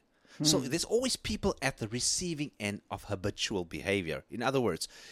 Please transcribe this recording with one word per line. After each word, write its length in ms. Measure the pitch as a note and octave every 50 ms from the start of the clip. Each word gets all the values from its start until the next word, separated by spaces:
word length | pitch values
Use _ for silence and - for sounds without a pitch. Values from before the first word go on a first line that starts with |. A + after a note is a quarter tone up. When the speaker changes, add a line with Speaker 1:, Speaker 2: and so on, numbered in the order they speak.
| _ _ _ _ _ - - -
Speaker 1:
So 180 | D3+ D3+ F#3 D#3
Speaker 2:
Hmm. 100 | B2+ C3
Speaker 1:
there's 160 | C#3+ E3+ -
always 320 | - G#3 A#3+ C4 B3 -
people 380 | - - - G#3 - - G3 - -
at 160 | - C3+ -
the 100 | - A#2
receiving 600 | G2+ A#2 B2 - - - - F#3 F3 D#3+ C#3+ D3+ B2+ - -
end 220 | G#2+ G2+ G2+ - - _
of 140 | G2+ G2+ -
habitual 600 | - G#2 F#2 F#2 G2+ - - - - A2+ F#2 F2
behavior. 580 | E2+ - D2+ - G2 G2+ G2+ F2 D#2 C#2+ C2 - _
In 100 | E2+ A2+
other 200 | A#2 C3+ C3+ C3+
words, 260 | A#2+ G2+ D#2+ - - - - - - -